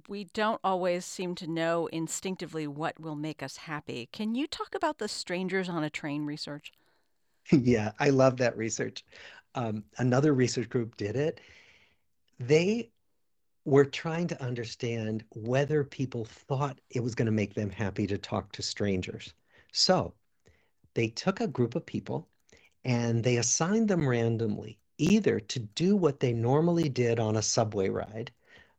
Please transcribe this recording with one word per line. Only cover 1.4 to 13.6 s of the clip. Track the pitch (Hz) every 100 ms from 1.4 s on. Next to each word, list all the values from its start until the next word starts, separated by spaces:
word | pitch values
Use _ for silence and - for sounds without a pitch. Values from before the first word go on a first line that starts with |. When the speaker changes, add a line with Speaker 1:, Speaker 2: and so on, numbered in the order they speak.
| 160
Speaker 1:
know | 165 165 170 156
instinctively | 160 160 - 196 185 160 160 147
what | 143 160 -
will | 160 147
make | 156 -
us | 139 -
happy. | 165 151 - 127 120
Can | - 214 233
you | 320
talk | - 359 381
about | 320 -
the | 208
strangers | - - 180 185 190 185
on | 170
a | 151
train | - 151 147 147
research? | 147 - 147 - -
Speaker 2:
<laughs> | _ _ _ _ _ _ -
Yeah, | 151 120 117 107 -
I | 143
love | 135 131 127
that | 120 110
research. | 113 - 110 - - - - - _ 135
Um, | 117 110 - -
another | 127 123 151
research | 131 120 131 113
group | 127 113 -
did | 104 123
it. | 156 - - - - _ _ _ _ _ _ -
They | 123 156 185 233 - _ _ _ _ _ _ _